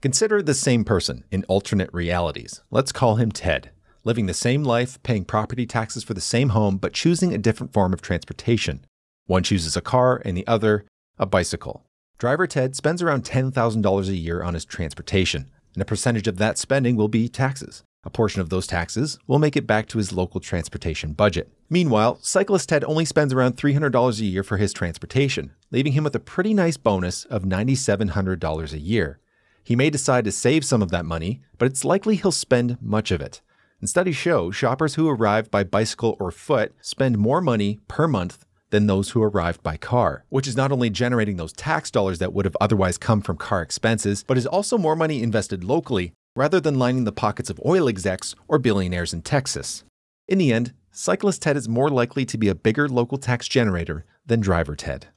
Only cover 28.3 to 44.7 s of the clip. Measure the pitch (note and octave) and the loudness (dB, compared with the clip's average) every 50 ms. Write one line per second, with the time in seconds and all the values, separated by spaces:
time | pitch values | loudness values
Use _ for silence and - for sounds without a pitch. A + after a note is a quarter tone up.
28.3 | F#2+ E2+ D#2+ D#2+ D#2 D#2+ D#2+ D2+ D2 D#2 D2 E2+ A2 A#2 - C#2+ C2+ _ _ _ | -2 -2 -2 -4 -4 -4 -6 -8 -8 -8 -4 -2 0 0 0 0 -4 _ _ _
29.3 | _ _ _ _ _ _ _ - A#2+ A#2+ C3 D#3 D3 C#3 - - C3 B2+ A#2 G#2 | _ _ _ _ _ _ _ -2 2 2 2 2 2 0 0 2 2 2 2 0
30.3 | F#2 - - B2 C#3+ D#3+ C#3 - - A#2+ G#2 F2+ F2 E2+ E2+ D#2+ E2 E2 D#2+ F2 | -4 0 0 2 2 2 2 2 0 2 2 0 0 -4 -4 -4 -6 -4 -4 -4
31.3 | A#2+ C3+ - _ _ - A#2+ C3 C3+ - - C#3+ E3 G3 - G#3+ G#3+ F#3+ - G3+ | -6 -6 -10 _ _ 0 0 0 0 -2 -2 0 0 0 2 0 0 2 2 0
32.3 | E3 - - _ C3 B2 A#2+ B2 A#2+ A#2+ - A2 G2+ G#2+ G#2+ - G2 E2 C#2+ C2+ | 0 0 0 _ 2 2 2 0 -2 -4 -4 -2 -2 -2 0 0 -2 -2 -4 -8
33.3 | - - _ _ _ _ _ _ _ _ - G2 - F3+ F#3 F#3 D#3 C3 - F3 | -14 -18 _ _ _ _ _ _ _ _ -10 -2 0 0 0 0 -2 -2 0 0
34.3 | E3+ C3 E2+ F2 G2+ - - A#2+ A#2+ C3+ D#3+ D3+ C3+ - D#3+ D#3+ C#3+ A2 A2+ G#2+ | 2 2 0 -2 -4 -2 0 0 0 0 -2 -2 0 0 0 0 2 2 2 2
35.3 | G2+ A2 A2 - - G#2 G2 F2+ - G2+ A2 G#2+ - - - A2+ G#2+ - - F#2 | 2 2 0 0 0 -2 -2 2 0 0 0 0 -2 -2 -2 -2 -2 -2 -6 -6
36.3 | - - - - D#3 B2 G#2+ - _ _ _ - - - C#3 C3 A#2+ G#2+ G#2 A2 | -6 -10 -4 0 0 0 0 0 _ _ _ -14 -4 0 0 2 2 2 2 2
37.3 | C3 E3+ F3 D3+ A#2+ G#2+ G#2 G2+ G#2+ G#2 _ _ - - D3+ E3 C#3 G2+ F2 F2+ | 2 2 2 2 0 2 0 -2 -2 -4 _ _ -2 0 0 2 2 0 -2 -4
38.3 | - - _ _ _ _ _ _ - G#2 G#2 G#2 G2 F#2+ G2+ - - A#2 A2 G#2+ | -8 -12 _ _ _ _ _ _ 2 4 4 4 4 2 2 0 2 2 2 4
39.3 | G#2 - E2 E2+ E2+ - _ D#2+ D#2 D#2 - - - B2 A2+ F2 C#2 - _ _ | 2 2 0 0 -2 -2 _ -6 -6 -6 -6 -2 2 2 2 2 0 -2 _ _
40.3 | - C3+ C3 C3+ A#2+ B2 C3+ C3+ C#3 B2+ B2 A#2 G2+ F2+ B2 A#2+ B2 A#2+ A2 G#2 | -2 -2 -2 -2 -2 0 0 0 2 0 0 0 0 0 0 0 2 2 0 0
41.3 | G2+ F2 E2 D#2+ - - - D3 D#3+ D#3+ - - - B2 G2+ F#2+ F#2 D#2+ F#2 F#2 | -2 -4 -6 -8 -10 -10 -4 -2 -2 -2 -4 -2 -2 0 0 0 0 -2 -4 -4
42.3 | E2+ F#2+ G2 F#2+ E2+ - G2+ G#2 A2+ G2+ F#2+ F#2 F2+ - - - A2+ G#2 G2 - | -2 0 -2 0 0 0 0 2 2 2 2 2 0 -2 0 2 2 2 2 -2
43.3 | F2+ D#2+ - - - F#2+ E2 - - - - A2 A2+ G#2+ - G2+ G2+ G2+ - - | -6 -6 -4 -2 -2 -2 -2 -4 -8 -2 0 0 0 0 0 -2 -2 -2 -2 0
44.3 | C3+ B2+ A#2 C3 - F#3 G3+ - | 0 0 0 0 -2 -2 -2 0